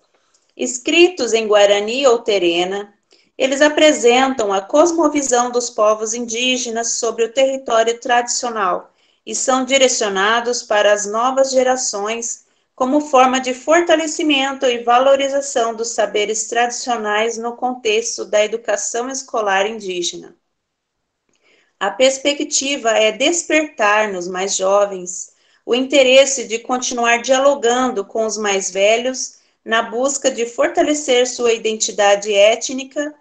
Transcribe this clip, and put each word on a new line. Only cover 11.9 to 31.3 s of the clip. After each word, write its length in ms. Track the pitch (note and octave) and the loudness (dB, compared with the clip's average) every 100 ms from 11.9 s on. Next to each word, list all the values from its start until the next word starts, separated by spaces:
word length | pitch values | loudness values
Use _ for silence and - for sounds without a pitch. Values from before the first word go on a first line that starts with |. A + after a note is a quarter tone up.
| G3+ G#3 A#3 A#3 - _ _ _ | -6 -6 -6 -8 -12 _ _ _
como 260 | - B3+ D4 | -6 0 0
forma 380 | D4 C4 B3+ C4 | 2 4 4 2
de 160 | B3+ | -4
fortalecimento 1120 | B3+ - E4 F4 D#4+ D#4+ - D#4 C#4 C4+ C4+ C4+ | -4 2 2 4 2 0 -4 -2 0 -2 -2 -2
e 160 | A#3+ | -2
valorização 920 | A#3 A#3+ C4 C4+ C#4 C#4 C#4 C4 A#3 | 2 2 4 2 2 -2 -4 -2 -2
dos 160 | A3 A#3 | -4 -6
saberes 580 | - G#3 G3+ G#3 A3 - | -2 -2 -2 -2 -4 -4
tradicionais 880 | A#3 A#3+ A#3+ - A#3 G#3 G#3 A3+ A3+ | -2 -2 -2 -6 -4 -2 -2 -2 -4
no 180 | A#3 | -8
contexto 720 | A#3 B3 B3+ A3 G#3+ A3+ - | -6 -6 -4 -2 -2 -2 -8
da 200 | G#3 G#3 | -2 0
educação 640 | G#3 A3+ - G3+ - A#3 B3+ | 0 -2 -4 -4 -4 -6 -6
escolar 580 | C4 - A#3+ G#3 F#3+ G3+ | -8 -8 -4 0 0 -2
indígena. 680 | A3+ G3 F3+ F3 F3 E3 _ _ _ _ _ _ _ _ _ _ _ _ _ _ - | -6 -8 -6 -6 -8 -16 _ _ _ _ _ _ _ _ _ _ _ _ _ _ -6
A 120 | G3 | -4
perspectiva 1000 | - C4 C4+ C#4+ C#4+ D4 - C4+ C#4 A3+ | 2 2 2 -2 -4 -4 -4 -2 -2 0
é 220 | G#3+ A3 | 2 2
despertar 960 | G#3 C#4+ E4+ - D#4 D4+ - G#3 G#3 G#3+ | 2 0 0 0 0 -2 -2 0 2 0
nos 160 | F#3 F3 | -4 -8
mais 300 | F#3 G3 G3 | -6 -4 -2
jovens 760 | F#3 G3+ G3+ F#3+ F3+ - - _ _ _ | 0 2 0 -4 -12 -14 -16 _ _ _
o 100 | - | -4
interesse 720 | A#3+ C4 D4 C4 C4 C4+ C4+ G#3 | -2 2 4 6 6 4 0 -6
de 100 | A3+ | -8
continuar 600 | - B3 B3 B3 A#3 A#3 | -4 -4 -4 -2 0 0
dialogando 840 | A#3 C4 C#4 C#4+ A3+ B3 B3+ G3 | 2 2 2 2 0 0 0 -4
com 220 | G3 A3+ A3 | -6 -4 -4
os 100 | G3+ | -4
mais 340 | G#3 G3 F#3+ | -2 -2 -2
velhos 640 | F#3 G3+ A3+ B3 B3+ - - _ _ | 0 2 2 0 -6 -10 -12 _ _
na 180 | G#3+ A3+ | -4 -2
busca 480 | A3 A3 C4+ - C4+ | -2 -2 -2 -2 -4
de 160 | A3 A#3 | -4 -6
fortalecer 800 | - D#4 F4+ D4 D4+ - B3 | -2 -2 0 0 0 0 2
sua 240 | B3 | 2